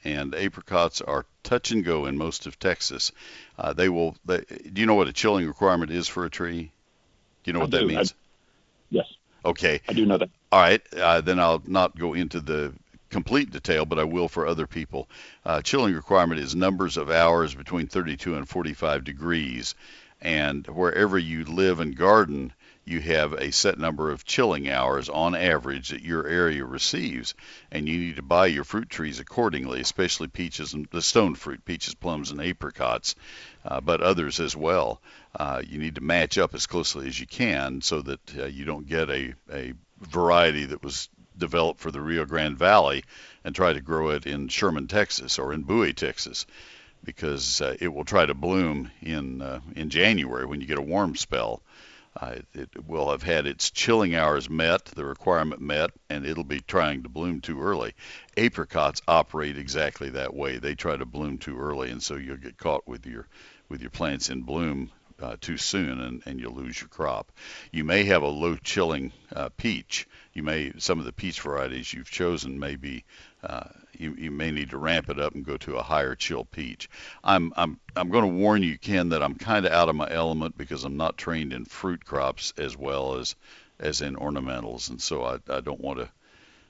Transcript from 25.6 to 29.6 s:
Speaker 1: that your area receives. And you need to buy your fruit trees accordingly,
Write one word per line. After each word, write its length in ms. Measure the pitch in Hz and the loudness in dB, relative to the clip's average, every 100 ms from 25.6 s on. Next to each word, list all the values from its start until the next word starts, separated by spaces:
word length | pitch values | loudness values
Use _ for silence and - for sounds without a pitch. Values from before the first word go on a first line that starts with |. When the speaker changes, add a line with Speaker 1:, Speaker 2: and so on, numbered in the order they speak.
| 64 69 67 | 0 -8 -6
Speaker 1:
that 120 | 73 | -8
your 240 | 80 82 76 | -4 -4 0
area 380 | 87 87 73 | 2 2 2
receives. 680 | 65 65 - 147 120 65 58 - - - - | -4 -4 -2 -2 -4 -6 -8 -10 -14 -20 -10
And 180 | 78 76 | -6 -2
you 80 | 85 | -2
need 200 | 87 71 | -2 -6
to 60 | |
buy 260 | 67 85 95 | 2 6 6
your 160 | 73 | 4
fruit 260 | 69 107 113 | -2 -6 -6
trees 300 | - 78 64 | -6 -6 -6
accordingly, 600 | 67 - 113 76 | -8 0 0 0